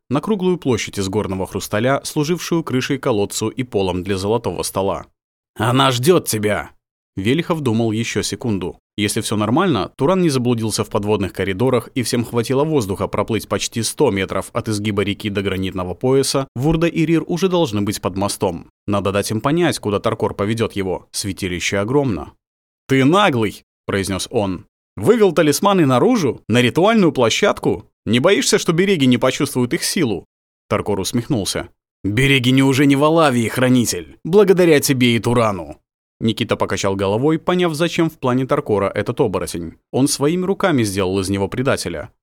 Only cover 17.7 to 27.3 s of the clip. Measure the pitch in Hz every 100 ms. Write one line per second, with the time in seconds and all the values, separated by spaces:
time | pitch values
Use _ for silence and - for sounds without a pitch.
17.7 | 104 104 98 101 95 101 - 101 85 -
18.7 | _ - 101 98 98 98 110 139 165 170
19.7 | 110 107 101 113 110 107 - 101 113 110
20.7 | 101 95 85 - - 101 92 95 90 -
21.7 | 98 104 147 135 82 71 _ _ _ _
22.7 | _ - 135 131 185 202 123 104 - _
23.7 | _ - 98 95 95 - 117 101 87 -
24.7 | _ _ - 113 233 202 165 156 143 202
25.7 | 190 143 127 180 247 139 - - 117 123
26.7 | 151 202 226 170 131 113